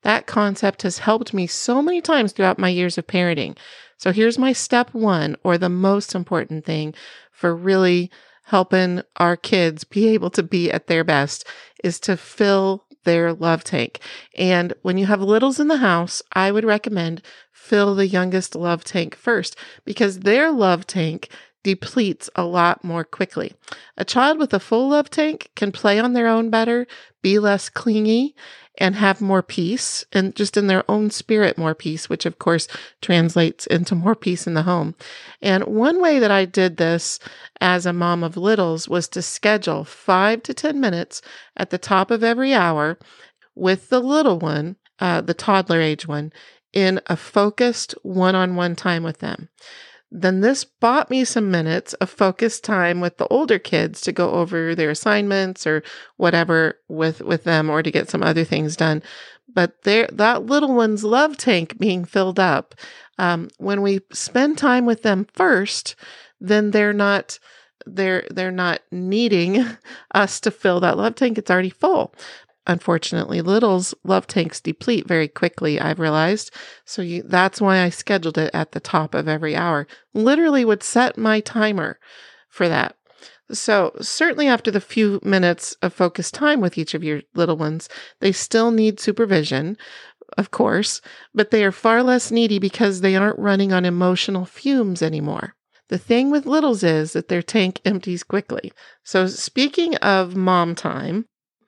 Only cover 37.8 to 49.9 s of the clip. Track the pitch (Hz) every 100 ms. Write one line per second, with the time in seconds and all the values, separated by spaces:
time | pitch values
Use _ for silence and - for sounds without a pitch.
37.8 | 175 175 175 175 165 170 185 220 175 160
38.8 | - 175 165 - 175 - 208 214 214 156
39.8 | 151 - - 185 202 233 - 269 302 285
40.8 | 254 170 170 - - - - - 190 180
41.8 | - 190 196 233 226 233 262 262 175 156
42.8 | 151 170 - - - _ _ - 185 190
43.8 | _ 254 254 294 285 175 165 151 156 190
44.8 | _ _ 185 170 - 170 - 196 185 165
45.8 | 160 151 160 147 151 - - _ _ -
46.8 | 190 190 - 170 - - 202 208 240 233
47.8 | - - - 185 185 190 180 180 175 170
48.8 | 180 170 165 156 165 - 165 _ - -
49.8 | -